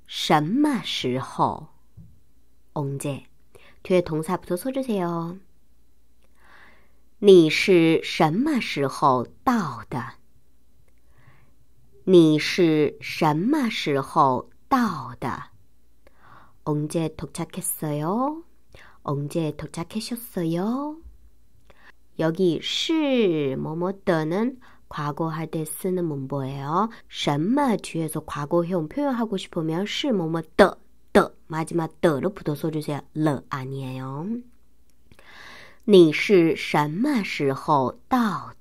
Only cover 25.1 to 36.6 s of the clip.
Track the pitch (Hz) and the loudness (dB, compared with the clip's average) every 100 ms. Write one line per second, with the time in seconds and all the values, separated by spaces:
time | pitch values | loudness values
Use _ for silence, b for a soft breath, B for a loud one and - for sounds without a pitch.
25.1 | 147 165 156 156 165 156 - 190 180 170 | -4 -4 -4 -6 -6 -6 -6 -4 -2 -2
26.1 | 143 135 143 131 139 139 165 220 B B | -4 -4 -4 -4 -6 -2 0 0 B B
27.1 | - - 143 170 269 285 196 - 165 160 | -6 -2 0 2 2 2 0 -2 -6 -6
28.1 | 156 - 147 143 170 170 185 156 - 285 | -6 -8 -8 -2 0 0 -2 -2 -2 -2
29.1 | 240 226 190 - 180 160 160 214 - 302 | -2 -2 -4 -6 -6 -2 -2 -4 -4 -2
30.1 | 208 160 165 160 - 190 - - - - | 0 0 -4 0 4 4 4 -14 -20 0
31.1 | - 175 - - 160 160 170 160 - 180 | 2 2 -2 -10 -8 -4 -4 -4 0 0
32.1 | 139 165 - - 147 165 156 147 143 - | 2 -2 -4 -6 -4 -4 -4 -6 -8 -8
33.1 | 156 156 135 - 139 131 135 131 131 131 | -2 -2 -2 -6 -10 -8 -10 -10 -10 -10
34.1 | 139 180 233 240 - - - - - - | -8 -8 -8 -12 -20 -20 -20 -20 -20 -20
35.1 | - B B B B B B - 202 165 | -20 B B B B B B 6 8 8
36.1 | 147 - 196 165 - | 6 4 6 6 2